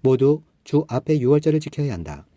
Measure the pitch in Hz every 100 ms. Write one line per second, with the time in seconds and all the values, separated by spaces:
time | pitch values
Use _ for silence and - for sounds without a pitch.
0 | 131 131 135 151 _ _ - 147 160 127
1 | - 156 123 147 156 156 151 - 143 95
2 | 78 73 -